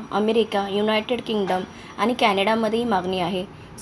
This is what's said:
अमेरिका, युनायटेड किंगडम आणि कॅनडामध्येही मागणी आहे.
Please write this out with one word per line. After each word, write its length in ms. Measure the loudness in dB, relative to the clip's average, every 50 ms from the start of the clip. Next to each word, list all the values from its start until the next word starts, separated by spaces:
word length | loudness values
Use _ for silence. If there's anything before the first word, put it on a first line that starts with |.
| -6 -2
अमेरिका, 560 | 0 0 2 4 4 2 2 2 0 -2 -2 0
युनायटेड 520 | 0 0 2 2 2 2 0 0 -4 -4
किंगडम 400 | -2 -2 0 0 0 2 0 -2 -2 -6 -12 -18 -18 -12 -4
आणि 160 | 0 0 0 2 2
कॅनडामध्येही 680 | 2 2 4 4 2 2 2 2 2 0 0 0 0
मागणी 340 | 2 0 0 0 0 -2 0
आहे. 460 | 0 0 -2 -4 -4 -6 -12 -18 -18 -18 -14 -10